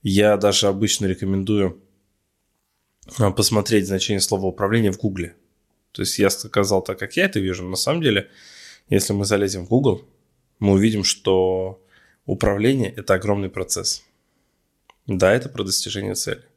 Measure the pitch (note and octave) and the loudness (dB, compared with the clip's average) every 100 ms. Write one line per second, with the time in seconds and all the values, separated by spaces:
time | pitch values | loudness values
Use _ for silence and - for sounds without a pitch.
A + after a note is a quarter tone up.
0 | - G2 G#2 G#2 G2+ F#2+ G2+ G2 G#2 - | 2 4 4 4 2 2 0 0 -2 0
1 | G2 F#2 F#2+ F#2+ F#2+ G#2 F#2+ D#2 _ _ | -2 -2 -2 -2 0 0 0 -4 _ _
2 | _ _ _ _ _ _ _ _ _ _ | _ _ _ _ _ _ _ _ _ _
3 | - - G#2 F#2+ G#2 G#2+ G2+ G#2+ F#2+ F#2+ | -18 -2 0 2 0 0 2 0 2 -4
4 | - G2 - G2 F#2+ F2+ G2 A2+ G#2+ F#2+ | -2 -2 0 -2 -2 -2 0 2 0 0
5 | A2 F#2+ E2 - _ _ _ _ _ - | -4 -4 -10 -12 _ _ _ _ _ -8
6 | G#2 - G2 - G#2 G#2+ G2 G2 - G2 | -6 0 0 0 -2 -2 2 0 -2 -8
7 | G2+ - F#3+ G#2+ F#2+ F2+ F#2 F#2 - E3 | -6 -2 0 0 -2 -4 -6 -4 -2 0
8 | D#3 G2+ - - - - - - _ G2+ | 2 0 -2 -20 -20 -20 -20 -20 _ 0
9 | - G2+ G2 G2+ G2+ G2 F2+ A#2 C#3 F#2 | 0 -2 0 0 0 -4 0 2 2 0
10 | - _ _ _ _ _ G2+ G2 A2+ G#2+ | -6 _ _ _ _ _ 4 6 4 2
11 | F#2+ - - F#2+ F#2 F#2 F#2+ G2 _ _ | -2 -2 2 2 2 0 -4 -10 _ _
12 | _ _ - G2 G#2 G2+ A2 C3+ G#2+ B2 | _ _ -6 -2 0 2 2 2 -2 -6
13 | G2 F#2+ G#2 G2+ G2 - F#2 - F#2 - | 0 0 2 -2 -2 -6 -6 -4 -4 -6
14 | _ _ _ _ _ _ _ _ _ _ | _ _ _ _ _ _ _ _ _ _
15 | - F#2+ F#2 A#2 B2+ - F#2+ - - G2+ | -8 0 2 2 -2 -8 -6 -4 -4 -8
16 | G2+ G2 - - _ | -6 -6 -8 -10 _